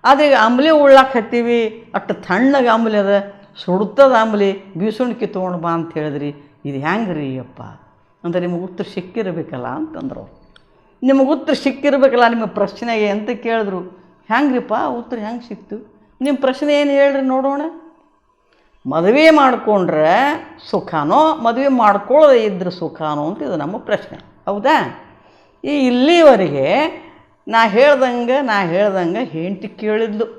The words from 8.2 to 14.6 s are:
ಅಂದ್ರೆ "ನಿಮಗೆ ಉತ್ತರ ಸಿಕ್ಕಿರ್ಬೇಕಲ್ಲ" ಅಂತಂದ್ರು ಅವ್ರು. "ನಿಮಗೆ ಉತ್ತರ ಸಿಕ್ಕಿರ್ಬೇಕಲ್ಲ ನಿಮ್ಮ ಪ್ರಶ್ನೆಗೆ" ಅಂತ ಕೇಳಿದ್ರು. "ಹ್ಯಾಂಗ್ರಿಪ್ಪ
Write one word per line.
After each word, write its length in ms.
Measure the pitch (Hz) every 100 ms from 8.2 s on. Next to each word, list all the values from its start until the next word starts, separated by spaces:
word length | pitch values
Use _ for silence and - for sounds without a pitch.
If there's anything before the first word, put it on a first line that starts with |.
ಅಂದ್ರೆ 240 | 175 175 175
"ನಿಮಗೆ 160 | 175
ಉತ್ತರ 220 | 185 185 196
ಸಿಕ್ಕಿರ್ಬೇಕಲ್ಲ" 760 | - 180 240 196 170 143 127 120
ಅಂತಂದ್ರು 520 | 135 311 - 262 -
ಅವ್ರು. 340 | - _ _ _ _ _ _ _
"ನಿಮಗೆ 280 | 254 269 262
ಉತ್ತರ 220 | 302 -
ಸಿಕ್ಕಿರ್ಬೇಕಲ್ಲ 760 | 277 277 269 285 277 269 240 233
ನಿಮ್ಮ 180 | 233 220
ಪ್ರಶ್ನೆಗೆ" 600 | 208 196 - 240 226 214
ಅಂತ 220 | 214 214
ಕೇಳಿದ್ರು. 500 | 240 233 226 208 185 180 - _ _ -
"ಹ್ಯಾಂಗ್ರಿಪ್ಪ 460 | 226 294 254